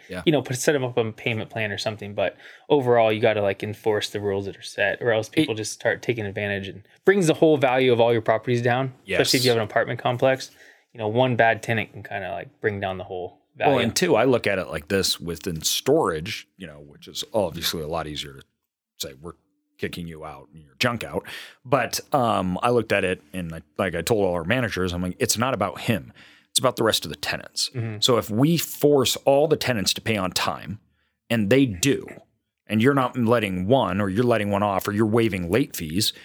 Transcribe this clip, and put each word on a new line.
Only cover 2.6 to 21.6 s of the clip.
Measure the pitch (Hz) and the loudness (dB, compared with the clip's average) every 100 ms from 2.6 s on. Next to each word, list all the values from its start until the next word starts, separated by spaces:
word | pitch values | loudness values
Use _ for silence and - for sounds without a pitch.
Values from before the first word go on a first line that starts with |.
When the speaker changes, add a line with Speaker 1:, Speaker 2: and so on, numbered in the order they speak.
| - | 0
Speaker 2:
overall, | 147 123 117 110 | 2 4 4 4
you | 107 | 4
gotta, | 113 107 | 2 2
like, | 101 98 | 0 -2
enforce | 107 101 113 104 - | -6 -4 -2 0 -2
the | 104 | -4
rules | 104 98 98 | -2 -2 -4
that | - | -10
are | |
set, | - - 101 - | -10 -2 -2 0
or | 123 | 0
else | 110 107 | 0 0
Speaker 1:
It | |
Speaker 2:
people | 160 156 | 0 0
just | 110 104 | -2 -8
start | - 117 - | -4 -2 -2
taking | - 113 101 | -2 -4 -4
advantage, | 107 104 98 95 | -4 -4 -4 -6
and | 98 - _ | -14 -20 _
brings | - 202 160 | 2 4 4
the | |
whole | 156 165 147 | 4 4 6
value | 131 131 131 | 4 4 4
of | 117 | 4
all | 117 | 4
your | 117 | 4
properties | 110 110 - 120 | 2 0 0 0
down, | 123 123 135 - - | 2 0 -2 -8 -2
especially | 92 127 135 | 0 2 4
if | |
you | 123 | 4
Speaker 1:
Yes. | |
Speaker 2:
have | 113 | 2
an | 107 | 0
apartment | 120 110 120 | 0 -2 -2
complex. | 127 123 131 131 - - - _ _ | -2 2 2 2 -4 -18 -20 _ _
You | 120 | -8
know, | 107 | -2
one | 117 131 113 | 2 2 4
bad | 113 110 | 2 2
tenant | - 110 90 | -2 -2 -4
can | 104 | -10
kinda, | - 104 90 | -10 -8 -8
like, | 90 - _ | -8 -12 _
bring | 113 98 | -4 -2
down | 98 92 | -4 -6
the | |
whole | 90 92 90 - _ - | -8 -10 -10 -14 _ -2
value. | 147 131 | 2 2
Speaker 1:
Well, | |
and | 113 | 0
two, | - 180 110 | 0 2 4
I | |
look | 131 117 104 | 4 2 0
at | 95 | -2
it | 67 | -4
like | 80 - | -8 -2
this | 98 87 - | 0 0 -4
within | 85 82 95 80 | -6 -8 -6 -4
storage, | - - 131 156 107 78 92 - - - | -4 -2 2 2 2 -2 -6 -10 -14 -18
you | 85 | -18
know, | 73 | -18
which | 71 71 - | -20 -20 -14
is | 78 - | -12 -4
obviously | 113 90 82 80 87 | -2 -2 -4 -6 -6
a | 76 | -4
lot | 82 76 | -6 -6
easier | 73 73 | -8 -12
to | 67 - _ _ _ _ - | -16 -20 _ _ _ _ -14
say, | 76 67 | -14 -14
"We're | 82 - _ _ _ _ | -18 -18 _ _ _ _
kicking | 92 87 85 | -10 -8 -12
you | 78 | -12
out | 78 71 - | -14 -16 -20
and | 80 | -20
your | 76 - | -16 -4
junk | 123 120 | -4 -4
out." | 71 82 - - - - | -6 -8 -8 -14 -18 -20